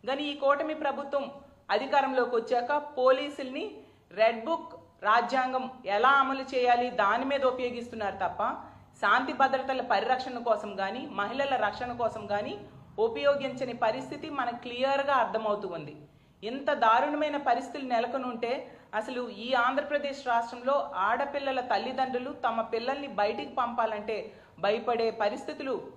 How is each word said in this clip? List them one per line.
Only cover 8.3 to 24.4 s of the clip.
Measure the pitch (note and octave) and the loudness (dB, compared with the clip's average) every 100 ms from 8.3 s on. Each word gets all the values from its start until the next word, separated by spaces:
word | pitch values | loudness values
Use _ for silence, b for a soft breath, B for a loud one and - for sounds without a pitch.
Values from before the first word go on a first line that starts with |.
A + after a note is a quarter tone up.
| - A3 D4+ B B B - | -2 -4 -4 B B B -2
శాంతి | G3+ A3+ C4 | 4 4 2
భద్రతల | D4 C4+ C4 B3+ C4 - | 2 2 2 -2 -2 2
పరిరక్షణ | G#3 A3+ B3+ C4+ B3 A#3+ | 2 4 0 0 -6 0
కోసం | G#3+ G#3 F#3+ | 0 0 -4
కానీ | G3 A#3 C#4+ G3 | -4 -4 -8 -4
మహిళల | G3+ B3+ C#4 B3+ G#3+ | -4 -2 0 2 0
రక్షణ | - B3 A#3+ | -2 -8 -2
కోసం | A3+ A3 G3+ | -2 -2 -4
కానీ | G3+ A#3+ G#4 - B B - A3+ | -4 -4 -8 -12 B B 0 0
ఉపయోగించని | B3+ C#4+ C#4+ C4+ B3 B3+ A#3+ | 2 2 2 0 -4 -6 0
పరిస్థితి | A3+ A#3+ C4 D4 D#4+ C#4+ | 0 0 -6 -10 -6 -4
మనకు | A#3+ A#3+ | -4 -4
క్లియర్గా | B3 A#3+ C4+ C#4 C#4 C4+ | -8 -2 2 2 2 2
అర్థమవుతూ | A3 A3 A3 G#3 G3+ E3 | 2 0 0 -2 -2 -8
ఉంది. | D3+ D3 - b b b | -10 -16 -20 b b b
ఇంత | G3+ C4+ C#4+ C#4+ | -8 -4 -2 4
దారుణమైన | A3+ A3+ D4 D4 D4+ C#4+ C#4+ | 6 6 4 0 0 0 2
పరిస్థితులు | A#3+ C4+ D4 C4 | 0 0 -8 -2
నెలకొని | A#3 A#3+ C4+ B3+ | -2 0 -4 -6
ఉంటే | A3+ A#3 C4+ - B B G#3 | -4 -4 -4 -6 B B -6
అసలు | G#3+ B3 B3 G3+ A#3 | -4 -6 -8 -8 0
ఈ | |
ఆంధ్రప్రదేశ్ | B3+ A#3+ C4+ D4 D4 C#4 C4+ B3+ | 2 4 2 0 -2 -2 -6 0
రాష్ట్రంలో | A#3 A#3 B3 B3 C#4 - F3 G3 | 0 0 -4 0 0 0 0 0
ఆడపిల్లల | B3 C#4+ C#4+ C#4 C4 A#3+ | 2 0 -2 -2 -2 0
తల్లిదండ్రులు | G3+ A#3 B3 B3+ B3 B3 D4 A#3 | -2 -2 -2 -2 -2 -4 -4 -2
తమ | A3+ A3 | -2 -2
పిల్లల్ని | A3+ A#3+ C4+ F#3 F#3+ | -2 -2 -4 -4 0
బయటికి | G#3 A3+ G3 - | 0 0 -6 -4
పంపాలంటే | A#3+ A#3 A3+ G#3+ G#3 A3 - B | -2 0 -2 -2 -4 -6 -6 B